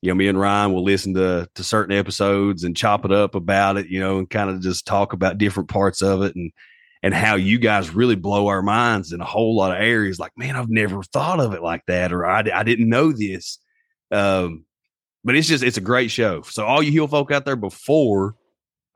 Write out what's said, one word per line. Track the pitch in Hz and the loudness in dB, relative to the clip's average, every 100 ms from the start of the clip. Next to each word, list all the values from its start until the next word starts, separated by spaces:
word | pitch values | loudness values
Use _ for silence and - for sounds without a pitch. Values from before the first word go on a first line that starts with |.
You | 90 | 0
know, | |
me | 92 95 | 2 2
and | 95 | 2
Ryan | 101 101 104 | 2 2 2
will | 92 | 0
listen | 92 98 98 | 2 0 0
to, | 92 92 90 87 | 0 0 0 -4
to | - | -10
certain | 92 110 92 98 | -2 -2 0 0
episodes | 98 - 101 98 101 92 | -2 0 2 2 0 -2
and | 87 85 | -4 -2
chop | 110 104 98 | 0 0 2
it | |
up | 101 101 | 2 2
about | 98 85 98 101 98 | -2 0 2 2 0
it, | 95 | -2
you | 92 | -4
know, | 95 98 | -2 -2
and | 92 | -2
kinda | 110 98 95 | -4 -4 -4
just | 92 90 - | -4 -4 -2
talk | 101 101 | -2 -2
about | 92 92 95 | 0 -2 2
different | 104 98 85 | 0 0 -4
parts | 101 98 - | 0 0 2
of | 95 95 | 0 2
it | 98 90 | -2 -4
and, | 85 _ - _ _ _ | -10 _ -20 _ _ _
and | 98 | -2
how | 87 107 104 | 2 2 2
you | 95 117 | 2 2
guys | 117 104 87 | 4 2 0
really | 82 123 | 0 2
blow | 104 92 101 101 | 2 0 0 2
our | 98 | 0
minds | 98 110 120 110 92 | 0 0 2 0 -4
in | 87 | -10
a | 85 | -6
whole | 104 113 113 | -2 0 2
lot | 95 | 0
of | 90 | 0
areas. | 110 117 101 90 | 0 2 0 -4
Like, | 85 - | -10 -8
"Man, | 131 | -8
I've | 131 120 | -6 -2
never | 113 104 98 | 0 0 -4
thought | 92 - 147 180 | -6 -4 -2 0
of | 123 | -2
it | 95 | -2
like | 82 82 - | -6 -6 -2
that," | 90 90 | -2 0
or, | 87 87 | -2 0
"I, | 98 107 | 0 0
I | 90 | -2
didn't | 110 120 113 | 0 2 2
know | 120 156 | 4 2
this." | 131 104 95 - - _ _ _ _ _ | 0 -4 -6 -12 -16 _ _ _ _ _
Um, | 104 101 95 90 82 _ _ _ _ _ _ | 0 2 0 -2 -8 _ _ _ _ _ _
but | 117 | 0
it's | 139 156 | 2 2
just, | 151 | 2
it's | 123 113 | 0 -2
a | |
great | 95 123 123 | 0 0 0
show. | - 110 82 | 0 -2 -2
So | - - 107 | -8 -6 0
all | 139 | 2
you | 151 | 2
heel | 151 151 | 2 2
folk | 147 143 | 0 0
out | 143 139 | -2 -2
there, | 131 | -4
before | 101 - - 156 135 101 98 110 _ _ _ _ _ | -6 -10 0 2 4 2 0 -6 _ _ _ _ _